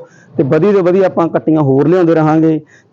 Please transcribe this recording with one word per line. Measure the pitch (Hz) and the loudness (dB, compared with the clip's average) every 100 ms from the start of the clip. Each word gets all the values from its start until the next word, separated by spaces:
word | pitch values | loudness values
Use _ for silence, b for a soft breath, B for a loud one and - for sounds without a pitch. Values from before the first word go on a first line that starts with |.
| B B B - | B B B -6
ਤੇ | |
ਵਧੀਆ | 131 156 190 | -2 0 0
ਤੋਂ | 202 | 0
ਵਧੀਆ | 175 185 185 | 0 0 0
ਆਪਾਂ | - 165 | -2 -4
ਕੱਟੀਆਂ | 160 - 156 | -4 -2 0
ਹੋਰ | 139 135 147 | 0 0 2
ਲਿਆਉਂਦੇ | 180 170 160 | 2 2 0
ਰਹਾਂਗੇ, | 156 156 160 156 151 b b | 0 0 0 -2 -6 b b